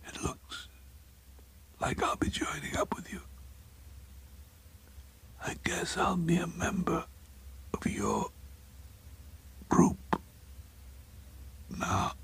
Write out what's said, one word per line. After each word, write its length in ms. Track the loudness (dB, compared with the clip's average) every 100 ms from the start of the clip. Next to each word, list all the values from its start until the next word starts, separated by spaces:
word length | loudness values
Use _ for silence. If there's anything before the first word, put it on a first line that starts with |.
| -12
"It 160 | -4
looks 460 | -4 -4 -10 -12 -12 -16 -18 -20 -20 -20 -20 -20 -20 -20 -20 -2
like 220 | 0 4
I'll 140 | 4 4
be 120 | 2
joining 460 | 2 0 0 -2 0
up 180 | 0 0
with 160 | -4
you. 80 | -8 -10 -14 -16 -16 -18 -18 -16 -16 -16 -16 -16 -16 -18 -18 -20 -20 -18 -18 -18 -20 -20 -6
I 120 | -4 0
guess 340 | 0 2 0 4
I'll 200 | 4 6
be 180 | 6 6
a 100 | 6
member 640 | 2 2 4 4 4 0 -14 -18 -16 -14 -14 -6
of 120 | 0 0
your 460 | 2 4 4 2 -4 -16 -16 -18 -18 -16 -16 -16 -14 -14 -14 -16 -14 6
group 520 | 10 10 8 -2 -2 -2 -18 -16 -14 -14 -16 -16 -16 -16 -16 -14 -14 -14 -12 -8
now." 440 | -2 2 4 2 0